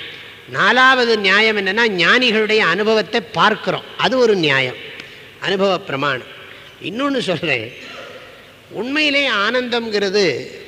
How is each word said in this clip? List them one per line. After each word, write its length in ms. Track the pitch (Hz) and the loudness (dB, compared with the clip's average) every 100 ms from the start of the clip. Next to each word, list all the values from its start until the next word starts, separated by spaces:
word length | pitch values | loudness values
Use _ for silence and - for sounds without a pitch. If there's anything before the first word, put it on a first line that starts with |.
| - - - - - | -14 -16 -20 -20 -8
நாலாவது 680 | 131 190 247 262 262 240 220 | 0 2 6 6 6 4 2
நியாயம் 400 | 190 196 220 214 | 4 4 4 2
என்னன்னா, 280 | 190 208 233 185 | 0 2 0 2
ஞானிகளுடைய 540 | 170 233 254 214 214 220 | 4 4 4 2 2 2
அனுபவத்தை 640 | 180 175 214 220 202 233 | 2 2 2 2 0 -4
பார்க்கிறோம், 640 | - 165 196 214 190 143 - - | -4 2 2 2 -4 -4 -6 -4
அது 200 | 170 254 | 0 2
ஒரு 180 | 240 196 | 4 4
நியாயம், 400 | 151 135 127 117 - - - - - - | 2 2 0 -6 -14 -16 -18 -20 -20 -10
அனுபவ 380 | 151 196 196 180 | -4 0 0 0
பிரமாணம். 520 | - 139 143 127 - - - - - - | -4 -4 -2 -2 -6 -18 -20 -20 -20 -14
இன்னொன்னு 360 | - 214 285 269 | -10 -4 -2 -2
சொல்றேன், 540 | 180 160 165 127 113 - - - - - - - - - - | -2 -2 -2 -2 -4 -12 -18 -16 -16 -18 -20 -20 -20 -20 -14
உண்மையிலே 600 | 156 240 294 302 277 269 | -10 -4 -2 0 0 0
ஆனந்தம்ங்கிறது 960 | 214 208 254 247 240 233 202 196 202 180 120 135 - | 0 0 -2 -2 -4 -2 -2 0 2 0 0 -8 -14